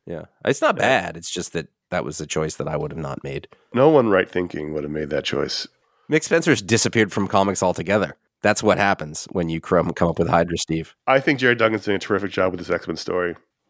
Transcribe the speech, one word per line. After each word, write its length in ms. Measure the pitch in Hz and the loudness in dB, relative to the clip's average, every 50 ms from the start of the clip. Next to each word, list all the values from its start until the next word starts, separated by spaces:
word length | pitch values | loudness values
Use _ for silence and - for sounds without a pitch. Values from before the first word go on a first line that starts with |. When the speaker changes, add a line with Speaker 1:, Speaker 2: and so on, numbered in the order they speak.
| _ | _
Speaker 1:
Yeah. 180 | - 87 78 - - _ _ - | -12 -12 -12 -12 -16 _ _ -4
It's 160 | 113 143 - 320 | -2 -2 0 0
not 140 | 294 196 | 0 0
Speaker 2:
Yeah. 60 | - 101 | 2 2
Speaker 1:
bad. 340 | 120 131 107 - 85 82 | 2 2 2 0 -4 -8
It's 140 | 82 82 - | -10 -10 -8
just 220 | - 90 85 - - | -6 -6 -6 -6 -6
that 160 | 85 - - _ _ _ - | -8 -8 -8 _ _ _ -6
that 140 | - 87 58 | -6 -4 -4
was 160 | 69 78 - | -4 -6 -8
a 60 | 78 | -8
choice 300 | 73 - 80 78 78 - | -6 -4 -4 -2 -4 -4
that 120 | - 73 76 | -6 -6 -4
I 80 | 78 | -4
would 140 | 76 76 73 | -4 -4 -6
have 100 | - - | -8 -8
not 220 | 73 69 - - - | -8 -8 -10 -10 -10
made. 260 | 139 135 139 - - _ - _ _ - | -10 -10 -10 -12 -14 _ -20 _ _ 2
Speaker 2:
No 160 | 120 135 160 | 4 6 6
one 180 | 156 139 120 107 | 6 6 6 6
right 200 | 98 92 92 - | 4 2 2 2
thinking 440 | - 90 90 85 - 80 76 76 76 | -2 -4 -4 -4 -4 -8 -8 -6 -6
would 100 | 76 73 | -6 -6
have 100 | 73 78 | -6 -6
made 180 | 78 78 69 | -6 -6 -4
that 140 | 73 73 71 | -4 -4 -4
choice. 420 | - - 69 69 71 - - - - _ _ _ _ _ _ _ - | -2 -4 -4 -4 -4 -4 -8 -8 -10 _ _ _ _ _ _ _ -2
Speaker 1:
Mick 120 | 147 220 - | -2 0 0
Spencer's 360 | - 190 170 160 175 127 - | 2 0 2 2 2 2 2
disappeared 520 | - 85 113 104 - 110 - 113 107 95 - | 2 2 2 2 2 2 2 2 2 2 0
from 160 | 104 98 92 | -2 -2 0
comics 340 | - 98 98 101 95 - 98 | 2 2 2 2 2 2 0
altogether. 540 | 90 85 - 85 90 101 110 92 - - _ _ _ _ _ - | 0 0 0 -2 0 0 0 0 -2 -6 _ _ _ _ _ 2
That's 200 | 104 104 - 110 | 2 2 4 4
what 140 | 104 90 | 4 4
happens 500 | - 101 101 92 - - 76 78 - - - - | 4 4 2 2 0 -2 -8 -10 -10 -10 -6 -4
when 160 | 92 87 82 | -2 -2 -2
you 120 | 82 82 | -2 -4
crum-, 320 | - - 92 85 80 87 82 | -2 2 2 2 2 2 0
come 140 | - 92 85 | 0 0 0
up 100 | 80 - | 0 0
with 100 | 85 80 | 0 2
Hydra 300 | - 85 85 85 82 - | 2 2 2 2 -2 -4
Steve. 360 | - - 80 80 80 - _ _ _ | -4 -4 -4 -4 -6 -8 _ _ _
Speaker 2:
I 120 | 131 131 135 | 2 2 2
think 180 | - 165 143 123 | 2 2 0 2
Jared 180 | 131 123 120 113 | 2 2 4 4
Duncan's 260 | 113 110 110 104 - | 2 2 2 0 -2
doing 120 | 104 98 | -2 -2
a 20 | 92 | -2
terrific 300 | - - 104 95 101 92 | 0 0 0 0 0 -2
job 200 | - 98 92 92 90 | 0 0 0 0 0
with 80 | 87 | -4
this 80 | 90 90 | -4 -4
X-Men 280 | 87 85 - - 82 | -4 -4 -4 -4 -8
story. 400 | - - - 90 90 90 87 80 - _ _ _ _ _ | -6 -6 -4 -2 -2 -2 -4 -6 -8 _ _ _ _ _